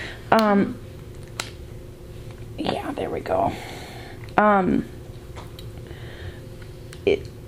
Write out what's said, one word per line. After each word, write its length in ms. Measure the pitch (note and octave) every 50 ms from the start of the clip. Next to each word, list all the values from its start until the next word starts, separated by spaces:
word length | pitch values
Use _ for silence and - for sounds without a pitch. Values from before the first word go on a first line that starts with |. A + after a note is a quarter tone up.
| - - - - - -
Um, 460 | - A3+ A3 G#3+ G3+ G3+ G3 - - - - - - - - - - - - - - - - - - - - - - - - - - - - - - - - - - - - - - -
yeah, 340 | - - - - - -
there 180 | - - - -
we 100 | - -
go. 300 | - - F2+ F2+ G2 - - - - - - - - - - - - - - - - - - -
Um, 480 | G#3 G#3+ G#3 G3 F#3 F3+ - - - - - - - - - - - - - - - - - - - - - - - - - - - - - - - - - - - - - - - - - - - - - - -
it, 220 | - - - - - - - -